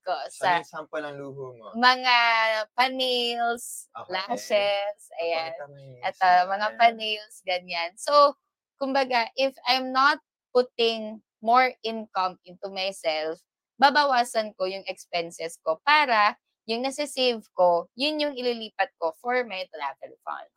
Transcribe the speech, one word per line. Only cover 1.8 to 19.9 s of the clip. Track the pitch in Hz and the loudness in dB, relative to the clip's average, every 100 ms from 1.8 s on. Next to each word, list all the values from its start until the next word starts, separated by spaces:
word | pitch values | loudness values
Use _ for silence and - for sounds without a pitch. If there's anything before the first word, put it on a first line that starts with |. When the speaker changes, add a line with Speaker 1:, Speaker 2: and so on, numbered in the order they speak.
| 247 254 254 240 233 226 220 220 214 - | 4 4 4 4 4 2 2 -2 -2 0
Speaker 1:
pa-nails, | 262 262 254 247 240 240 233 240 - - - - | 0 0 -2 0 -2 -2 -2 -4 -8 -14 -16 -16
Speaker 2:
Okay. | - | -6
Speaker 1:
lashes, | 185 196 254 - 208 202 202 202 - - - | -6 -4 -6 0 2 2 0 -2 -8 -12 -6
ayan. | 170 165 160 | -2 -2 -4
Speaker 2:
Papakita | - 143 | -10 -14
mo | 143 | -16
yung | 135 | -20
nails | 127 190 | -8 -8
Speaker 1:
At, | - | 2
ah, | 185 180 | 4 6
Speaker 2:
mo. | 185 | 4
Speaker 1:
mga | 196 214 | -2 -2
Speaker 2:
Ayan. | 226 | 4
Speaker 1:
pa-nails, | 233 226 220 214 214 - | 4 4 -4 -6 -10 -12
ganyan. | 185 180 180 170 170 - | -4 -4 -4 -6 -6 -6
So, | 294 294 285 - _ _ _ _ | 4 6 6 4 _ _ _ _
kumbaga, | 269 269 254 240 226 | -2 0 2 0 -2
if | - 269 - 247 | -2 -2 -2 0
I'm | 262 262 | 0 0
not | 262 285 302 _ _ _ | 2 2 2 _ _ _
putting | 247 247 - 226 226 214 220 _ _ | 0 0 0 0 -2 -8 -12 _ _
more | 220 247 254 - | 4 4 4 0
income | 226 226 220 190 185 170 185 | -8 -8 -6 -4 -4 -6 -18
into | 180 196 | -14 -10
myself, | 190 190 190 160 156 156 170 _ _ _ - | -6 -6 -4 -4 -2 -4 -8 _ _ _ 2
babawasan | 277 285 285 247 247 226 214 | 4 4 2 2 0 -2 -4
ko | 190 190 | -4 -6
yung | 196 190 | -6 -10
expenses | 190 - 175 170 175 165 - | -12 -6 -6 -6 -8 -10 -6
ko | 160 160 | -4 -2
para | 285 302 269 214 208 240 _ _ - | 2 2 4 4 2 0 _ _ -6
yung | 233 262 | -4 -4
nasa-save | 269 285 269 254 220 - - | -4 -6 0 0 -2 -6 2
ko, | 180 170 180 233 | 4 4 -2 -4
yun | 294 302 | -2 -2
yung | 294 247 | -4 -2
ililipat | 247 233 214 - 190 | -4 -4 -6 -4 -4
ko | _ 165 - | _ -6 -4
for | 240 247 | -2 -2
my | 233 185 185 | -2 -8 -10
travel | 151 139 | -8 -10